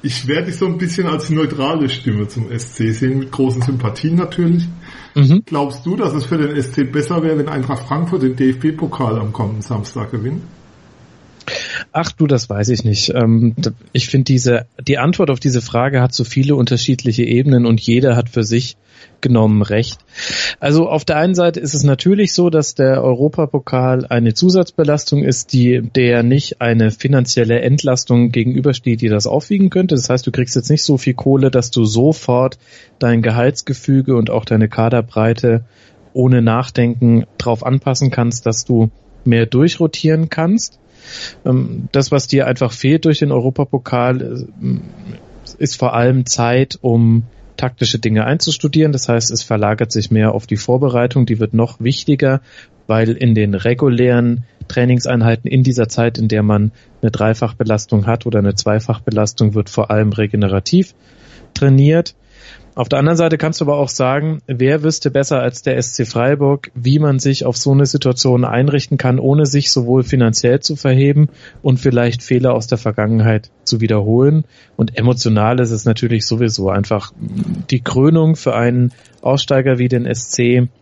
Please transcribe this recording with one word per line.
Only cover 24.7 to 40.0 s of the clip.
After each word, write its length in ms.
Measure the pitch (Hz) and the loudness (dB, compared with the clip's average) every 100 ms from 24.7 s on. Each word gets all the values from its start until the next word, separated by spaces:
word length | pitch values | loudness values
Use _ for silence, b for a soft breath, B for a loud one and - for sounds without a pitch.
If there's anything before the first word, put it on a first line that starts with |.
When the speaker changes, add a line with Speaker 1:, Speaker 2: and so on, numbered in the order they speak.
| - 147 147 - 143 | 0 0 0 0 0
Speaker 2:
ist, 280 | 135 127 - | 0 -2 -2
die 300 | 131 123 123 | 2 2 2
der 420 | 113 135 123 120 | 0 0 2 2
nicht 380 | 117 139 - - | 2 2 0 -4
eine 300 | 120 117 110 | 0 2 2
finanzielle 680 | 107 131 139 123 - 110 120 | 0 0 2 2 0 2 2
Entlastung 680 | 120 143 135 127 - 120 120 | 2 0 2 -2 2 2 2
gegenübersteht, 680 | 127 127 135 135 127 - 113 | 0 0 0 -2 -2 -2 -2
die 80 | 113 | 0
das 180 | 107 - | 0 0
aufwiegen 420 | 143 - 202 190 | -4 -2 0 2
könnte. 260 | 185 185 143 | 2 0 0
Das 140 | - | 0
heißt, 160 | 131 - | -2 -2
du 60 | |
kriegst 240 | 127 123 131 | -4 -2 -2
jetzt 140 | - | 0
nicht 140 | 151 | 0
so 140 | - 139 | 2 0
viel 180 | - 123 | 0 -2
Kohle, 360 | 135 139 135 | 2 2 4
dass 180 | 127 123 | 2 0
du 120 | - | 0
sofort 720 | 110 110 139 156 - 123 131 - B B B _ | 0 2 2 0 0 0 0 -4 B B B _
dein 220 | 123 117 | 0 2
Gehaltsgefüge 960 | 113 117 123 - - 131 - 135 135 127 | 2 2 0 -2 -8 -6 0 0 2 0
und 140 | 107 | 0
auch 160 | 113 - | -4 0
deine 240 | 113 110 | 0 0
Kaderbreite 960 | - 113 120 117 - 110 117 123 113 117 b b b - | 0 0 0 -2 0 0 2 2 0 -2 b b b -10
ohne 280 | 131 127 123 | 0 4 4
Nachdenken 840 | 113 113 127 - 120 117 120 117 - _ | 4 2 0 0 0 2 4 4 0 _
drauf 280 | - 117 127 | -4 -2 0
anpassen 440 | 135 - 127 135 | -2 0 0 0
kannst, 360 | 120 120 117 120 | 0 -2 -2 -4
dass 180 | 110 | -4
du 260 | - 117 113 - _ - - | 0 2 2 -2 _ -6 0
mehr 200 | 117 113 | 2 2
durchrotieren 840 | 123 165 - 165 - | 2 0 2 -4 0